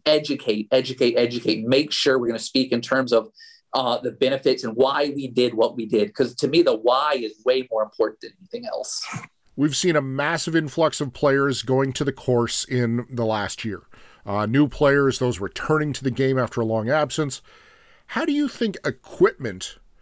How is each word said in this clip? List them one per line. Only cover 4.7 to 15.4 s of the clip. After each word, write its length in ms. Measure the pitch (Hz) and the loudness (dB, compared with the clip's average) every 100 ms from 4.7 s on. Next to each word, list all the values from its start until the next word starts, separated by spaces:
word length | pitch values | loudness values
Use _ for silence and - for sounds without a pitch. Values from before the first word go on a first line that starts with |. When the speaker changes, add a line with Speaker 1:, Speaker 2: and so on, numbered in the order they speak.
| 113 | 2
Speaker 1:
why 380 | 131 143 147 143 | 2 2 -2 -4
we 120 | 131 | -4
did 260 | 123 123 | 2 2
what 220 | 113 117 123 | 4 0 0
we 100 | 110 | 0
did. 260 | 110 104 | 0 2
'Cause 200 | - 120 - | 0 -2 0
to 120 | 135 | 0
me, 140 | 165 | 4
the 120 | 170 110 | 4 4
why 380 | 117 127 151 | 4 4 2
is 200 | 135 110 - 123 | 0 -4 -4 0
way 220 | 131 127 | 0 0
more 140 | 110 | -2
important 380 | 107 - 110 - | -2 0 -2 -2
than 100 | - _ | -18 _
anything 260 | - 120 120 | -14 -12 -8
else. 400 | - - - - - - _ _ - | -8 -6 -8 -8 -12 -12 _ _ -2
Speaker 2:
We've 200 | 151 139 | 0 2
seen 200 | 185 156 | 2 2
a 60 | |
massive 540 | 135 135 147 165 - 165 | 0 -2 -2 -2 0 0
influx 440 | 151 - 156 - | 0 0 0 0
of 140 | 143 | -6
players 480 | - 143 139 139 127 | 0 2 4 2 0
going 320 | - 131 135 | 0 0 0
to 100 | 127 | -2
the 100 | 139 | -4
course 500 | 135 - 120 117 - | -4 0 2 2 -2
in 420 | - 123 117 117 120 | -4 -2 0 -2 -4
the 160 | 123 113 | -4 -2
last 380 | 107 98 - | -2 -4 -6
year. 200 | 113 92 - - - - 101 | -8 -8 -12 -20 -20 -18 -6
Uh, 200 | 101 107 | -2 0
new 220 | 131 147 | 2 2
players, 520 | - 143 143 135 117 | 4 4 4 4 2
those 200 | 123 | 0
returning 540 | 98 | -2